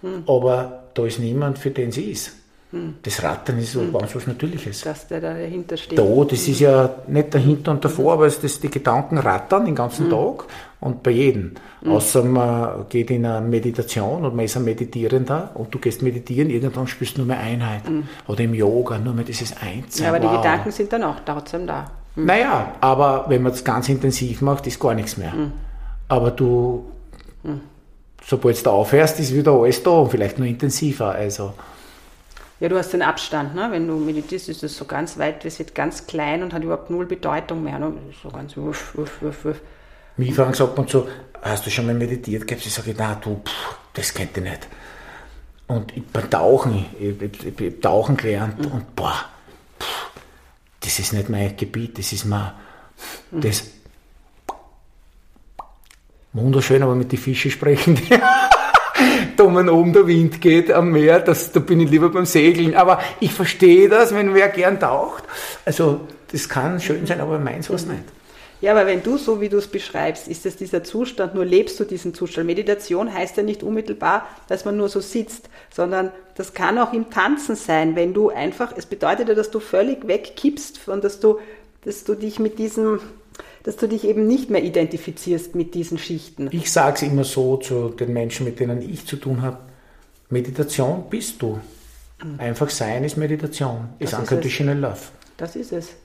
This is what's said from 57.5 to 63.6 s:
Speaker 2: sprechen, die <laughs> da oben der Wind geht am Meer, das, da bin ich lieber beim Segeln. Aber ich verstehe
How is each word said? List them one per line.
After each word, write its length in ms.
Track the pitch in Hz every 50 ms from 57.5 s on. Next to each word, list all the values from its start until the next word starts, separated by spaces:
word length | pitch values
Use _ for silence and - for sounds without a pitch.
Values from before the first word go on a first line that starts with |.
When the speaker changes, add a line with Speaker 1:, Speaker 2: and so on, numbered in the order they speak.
Speaker 2:
sprechen, 440 | - - - 147 143 139 - - 170
die 140 | 123 - -
<laughs> 1300 | - 349 - - 762 784 - - - - - - - - - - - - 269 254 247 254 - - -
da 80 | - 208
oben 480 | 190 175 180 185 180 165 165 170 175 165
der 140 | - 196
Wind 340 | 170 170 165 165 156 - -
geht 300 | - 175 160 165 170 -
am 200 | - 170 170 175
Meer, 300 | 165 151 151 156 165 180
das, 320 | 175 - 160 - - - -
da 80 | 165
bin 200 | 143 - 180 165
ich 100 | 165 151
lieber 180 | 147 160 156 175
beim 160 | 156 185 180
Segeln. 480 | - - 160 147 165 175 165 170 160 156
Aber 260 | - 180 180 185 - - - - -
ich 120 | - 175 -
verstehe 560 | - 190 170 - -